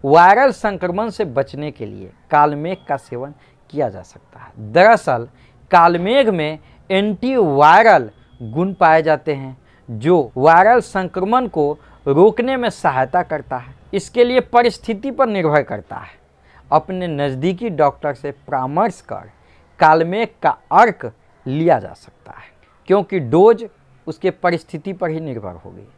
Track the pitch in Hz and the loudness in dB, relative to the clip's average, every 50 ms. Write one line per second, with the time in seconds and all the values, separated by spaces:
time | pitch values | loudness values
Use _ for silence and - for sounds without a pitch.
0 | - 139 147 170 175 185 202 233 269 269 - - - 214 196 170 180 180 175 196 | 0 4 6 6 8 6 6 6 4 2 0 -2 -6 -6 -6 -4 -8 -6 -6 -4
1 | 220 226 190 - 214 160 120 135 139 135 - 139 147 151 143 _ 117 104 101 101 | -6 -6 -6 -6 -8 -6 -4 -6 -6 -6 -8 -12 -12 -12 -12 _ -14 -14 -14 -16
2 | 95 90 - _ _ _ - 147 147 151 147 143 151 170 190 180 _ - 143 135 | -18 -20 -20 _ _ _ 2 2 2 2 0 -4 -8 -8 -8 -10 _ -8 -8 -8
3 | - _ 123 120 131 143 147 _ _ _ _ _ _ _ - 143 143 113 98 92 | -8 _ -14 -14 -14 -14 -16 _ _ _ _ _ _ _ -6 -6 -6 -6 -6 -10
4 | 90 _ _ - _ _ _ - - - _ - 110 104 110 165 185 214 233 - | -20 _ _ -20 _ _ _ -20 -20 -20 _ -18 -18 -2 2 4 4 4 4 2
5 | - - 131 120 117 123 _ _ _ _ _ _ _ _ - 175 165 170 170 170 | 0 -4 -6 -6 -6 -12 _ _ _ _ _ _ _ _ 4 4 6 4 2 0
6 | 175 196 240 277 269 220 196 170 151 151 156 156 _ _ _ _ _ _ 190 190 | -2 0 0 2 2 0 0 -2 -4 -6 -8 -10 _ _ _ _ _ _ -2 -2
7 | 202 214 208 180 - 254 269 254 208 160 139 139 147 151 165 196 226 233 196 151 | -2 -2 -4 -4 -4 -4 0 0 0 0 4 6 6 6 8 6 6 6 4 4
8 | 123 107 _ _ _ _ _ _ 120 107 110 147 180 196 185 - 180 160 160 160 | 2 -2 _ _ _ _ _ _ -16 -10 -6 -4 -4 -4 -2 0 2 4 4 4
9 | 156 160 156 143 _ - 147 139 135 131 131 131 _ _ _ _ _ - 117 107 | 2 0 -2 -2 _ -8 -8 -8 -10 -14 -16 _ _ _ _ _ _ -16 -14 -6
10 | 110 156 180 170 135 110 - 127 131 160 165 170 190 214 247 247 - - - 196 | 0 2 2 2 0 -2 -4 0 2 4 6 6 6 6 4 2 0 -2 -8 -8
11 | 185 175 - 190 185 202 233 254 254 214 - 165 147 143 147 - _ _ _ _ | -8 -6 -6 -6 -4 -2 -2 -2 -2 -2 -4 -2 -2 -2 -4 -8 _ _ _ _
12 | _ 143 139 151 185 220 - - 233 254 269 254 240 220 175 - - 165 135 131 | _ -2 2 4 4 4 4 0 -4 -4 -4 -4 -4 -6 -6 -2 -4 -2 0 0
13 | 131 131 - 180 175 - 165 151 127 - 135 123 123 131 131 _ _ _ - 202 | -2 -2 -2 -4 -4 -4 -8 -10 -8 -10 -12 -12 -12 -16 -20 _ _ _ -8 -8
14 | 202 - _ 240 240 240 247 254 247 - - 240 240 240 - - - - 226 196 | -8 -6 _ 0 2 2 2 -4 -6 0 0 2 2 2 -2 -4 -10 -10 -10 -8
15 | 220 277 240 - 269 226 208 196 170 156 147 151 127 - - 104 92 _ - 90 | -8 -10 -2 -2 -2 -2 -2 -2 -2 0 0 0 -2 -2 -10 -14 -12 _ -18 -18
16 | 98 - - _ _ _ _ _ _ _ _ _ _ - 143 156 - - 190 185 | -18 -20 -20 _ _ _ _ _ _ _ _ _ _ -4 -4 -4 -2 -4 -10 -8
17 | 180 175 156 143 143 143 131 131 139 180 190 180 233 233 175 143 151 143 139 _ | -6 -8 -6 -4 -4 -6 -6 -4 -4 -4 -4 -4 -8 -10 -2 0 0 0 0 _
18 | - 147 139 - - 147 135 _ _ - 143 135 127 131 143 170 208 226 - - | -8 -10 -10 -8 -12 -14 -14 _ _ -8 -8 -6 -6 -6 -4 -4 -4 -4 -6 -10
19 | _ - 110 95 90 101 _ _ _ _ _ _ _ _ _ _ 170 156 156 165 | _ -16 -16 -14 -16 -20 _ _ _ _ _ _ _ _ _ _ 4 4 4 4
20 | 165 170 185 214 233 214 _ _ - 156 - _ _ _ 143 185 226 233 175 _ | 2 -2 -2 -4 -6 -6 _ _ -2 -2 -2 _ _ _ 4 4 4 4 2 _
21 | - 117 - _ _ _ _ _ _ 127 131 151 165 170 156 120 98 - - _ | -12 -14 -14 _ _ _ _ _ _ -8 -6 -2 2 2 2 0 0 -10 -18 _
22 | _ - _ _ _ - - - - - _ _ _ _ _ _ _ - 180 202 | _ -20 _ _ _ -20 -20 -20 -20 -20 _ _ _ _ _ _ _ 0 0 0
23 | 190 _ 196 185 143 117 123 165 190 220 233 226 233 208 _ _ _ _ _ _ | 0 _ -6 -6 -4 -2 2 4 6 4 4 2 -2 -16 _ _ _ _ _ _
24 | _ - 156 _ - 185 180 _ - 180 175 160 - _ - 156 _ 196 190 185 | _ -16 -14 _ -6 -6 -6 _ -4 -4 -4 -4 -8 _ -16 -12 _ -12 -10 -8
25 | 185 170 156 160 160 151 127 117 101 92 87 85 _ 92 90 90 101 113 _ | -6 -6 -6 -8 -8 -10 -12 -12 -12 -14 -16 -16 _ -20 -20 -20 -20 _ _